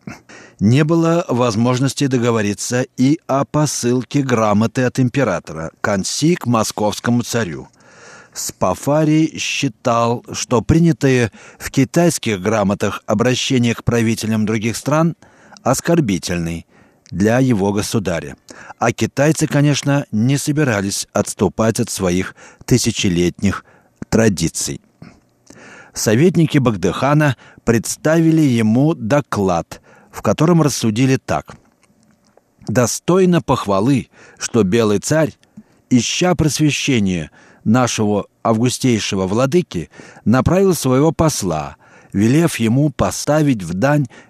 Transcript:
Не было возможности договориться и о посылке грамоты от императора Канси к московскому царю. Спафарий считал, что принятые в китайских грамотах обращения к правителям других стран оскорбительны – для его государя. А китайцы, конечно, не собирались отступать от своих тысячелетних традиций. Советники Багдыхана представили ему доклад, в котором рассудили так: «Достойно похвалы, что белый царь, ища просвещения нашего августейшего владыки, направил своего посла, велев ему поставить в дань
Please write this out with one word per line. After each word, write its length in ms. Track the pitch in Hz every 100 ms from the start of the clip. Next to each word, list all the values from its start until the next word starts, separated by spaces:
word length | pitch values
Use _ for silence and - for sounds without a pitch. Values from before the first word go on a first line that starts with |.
| - - _ - - -
Не 240 | 101 131
было 420 | 156 170 165 170 -
возможности 800 | 123 123 104 120 123 135 - 139
договориться 800 | 127 120 113 104 101 - 123 127 -
и 220 | 131 160 -
о 200 | 135 139
посылке 760 | 151 147 - 120 127 127 143
грамоты 600 | 135 113 107 104 113 -
от 160 | 123 -
императора 720 | 127 143 113 82 - 78 80 -
Канси 560 | 107 98 87 - 156 175
к 100 | 120
московскому 800 | 117 104 - 107 98 120 120
царю. 460 | 110 120 95 69 - _ _ - - - -
Спафарий 1080 | - - - 95 90 - 151 156 156 160 -
считал, 840 | - - 139 - 123 117 117 123 -
что 280 | - - 117
принятые 720 | - 160 170 143 135 127 113 - - -
в 140 | -
китайских 720 | - 127 170 170 - 113 98
грамотах 600 | 98 107 98 98 101 - -
обращения 720 | 107 120 123 - 131 120 113
к 100 | -
правителям 600 | 120 113 110 107 110 107
других 300 | 110 113 104
стран 400 | 135 151 165 - - _ - -
оскорбительны – 1040 | - 131 - 170 120 87 - 87 82 85 - _ _ _ -
для 280 | 90 104 123
его 320 | 131 107 98
государя. 640 | 101 95 117 92 80 71 60 - - - -
А 120 | 117
китайцы, 540 | - 110 - 147 151 156
конечно, 600 | 143 147 139 143 143 -
не 260 | 107 123 139
собирались 680 | - 147 135 104 98 - -
отступать 680 | 104 - - 98 - 110 110
от 100 | 113
своих 460 | - 92 90 90 - - - -
тысячелетних 960 | 123 117 - 104 85 87 - 101 - - _ _ - -
традиций. 720 | - 113 82 80 - - 69 _ _ - _ _ _ _ - - - -
Советники 640 | - 117 110 180 170 156 147
Багдыхана 800 | 123 98 87 - 131 151 147 120 - -
представили 800 | - 113 - - 151 165 160 160
ему 540 | 147 117 107 120 151 165
доклад, 840 | 110 143 - 107 95 85 - - _ - _
в 120 | -
котором 400 | 110 101 160 170
рассудили 540 | 147 - 113 107 131 131
так: 380 | - 78 - - _ _ _ _ _ _ _ _ _ _ -
«Достойно 720 | 110 117 - - 185 185 170
похвалы, 680 | - 127 98 98 120 131 - _ - -
что 240 | - 117
белый 340 | 95 113 107 101
царь, 380 | - 156 127 - _ - - _ -
ища 420 | 123 - - 180
просвещения 960 | 170 151 - 151 - - 123 98 87 73 _ - _
нашего 640 | 107 123 123 - 104 101 - _
августейшего 840 | 117 110 123 - 131 110 - 98 92
владыки, 640 | 107 135 180 - 85 73 - - - 101
направил 480 | 127 - 180 196
своего 380 | 160 131 127 160
посла, 640 | - 160 - 92 78 71 - _ - -
велев 440 | 98 113 147 165 -
ему 320 | 110 127 151
поставить 720 | - 95 - - 151 147 117
в 140 | 82 92
дань 320 | 135 147 127 -